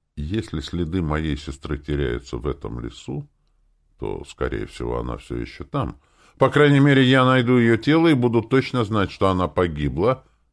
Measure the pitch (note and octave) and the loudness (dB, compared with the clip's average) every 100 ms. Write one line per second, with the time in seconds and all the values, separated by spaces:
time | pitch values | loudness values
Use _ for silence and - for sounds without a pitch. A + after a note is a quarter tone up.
0 | _ - D2 A2 A2 D#2+ - F2 D#2+ F#2 | _ -10 -6 -6 -4 -8 -6 -4 -2 -2
1 | D#2 D2+ D#2 C#2+ - C#2+ D2 C#2+ D2 C#2+ | 0 -2 -2 -4 -6 -12 -8 -8 -4 -4
2 | C2 A#1+ - B1 C#2+ - G#1+ A#1 A#1 - | -2 -4 -8 -8 -6 -8 -10 -10 -12 -14
3 | - D3 D3 _ _ _ _ _ _ - | -10 -10 -10 _ _ _ _ _ _ -12
4 | G#1 G1+ - - B1+ A1+ - - A#1+ A#1+ | -10 -10 -12 -8 -6 -6 -10 -10 -8 -6
5 | B1 A1 - A#1+ A#1 - - C#3+ A#2 - | -8 -10 -10 -10 -10 -14 -10 -6 -6 -10
6 | _ _ _ - A2+ C#3+ D3 C#3 C#3+ C3+ | _ _ _ 0 2 4 4 6 6 6
7 | B2+ C3 B2+ B2+ A#2+ B2 A#2 A2+ C#3 D#3+ | 6 4 4 4 4 4 4 2 2 4
8 | E3 C#3 A#2+ A2+ A2 C3+ C3 B2+ G2+ G#2+ | 4 4 2 0 2 0 0 -4 -2 -2
9 | F#2 - G2 F#2 F2+ - F2+ D2+ C#2+ C#2 | -2 0 0 0 0 0 -2 -2 -4 0
10 | A2 C3 _ _ _ | 0 -2 _ _ _